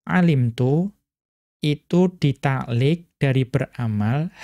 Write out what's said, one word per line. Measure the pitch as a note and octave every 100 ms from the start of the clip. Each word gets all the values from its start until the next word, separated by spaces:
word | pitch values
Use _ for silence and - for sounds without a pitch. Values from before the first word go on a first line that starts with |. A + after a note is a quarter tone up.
| -
alimtu | F3+ F3 C#3 A#2+ A#2 B2 D3+ G3 - _ _ _ _ _ _
itu | D3+ D3 - F3 F3+ F3+
ditaklik | D3 C3 C#3+ C3 B2+ A#2+ C3+ E3+ - -
dari | C#3 C3
beramal | B2+ C3+ B2+ - A#2 G#2+ G#2 C3+ E3+ -